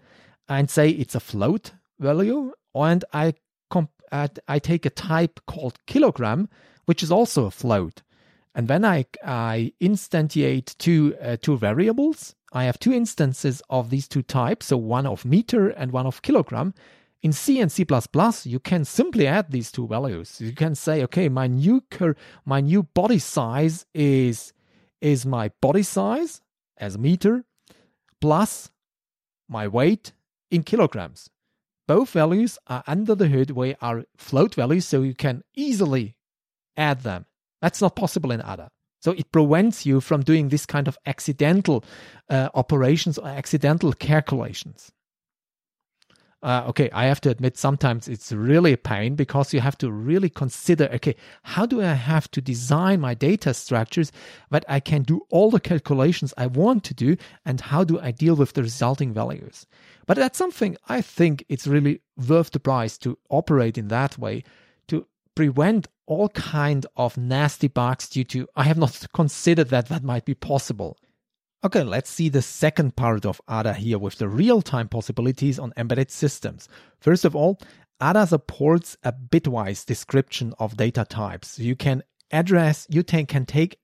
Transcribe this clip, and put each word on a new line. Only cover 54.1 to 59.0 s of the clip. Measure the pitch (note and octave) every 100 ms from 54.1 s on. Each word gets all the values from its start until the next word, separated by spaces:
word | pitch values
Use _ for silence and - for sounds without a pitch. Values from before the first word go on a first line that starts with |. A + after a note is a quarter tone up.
| - - - -
that | D3 -
I | C#3
can | - D3+
do | B2+ E3 -
all | E3+ G#3+
the | A#3+
calculations | - E3 - C#3 C#3+ F3 C3+ -
I | B2+
want | B2+ G3+ B3
to | -
do, | C3+ B2 F3+ - -
and | - C3
how | - C#3+
do | F3+ E3
I | C3
deal | A#2 D#3+ D#3+
with | C3+
the | -
resulting | A2+ A#2 A#2+ C#3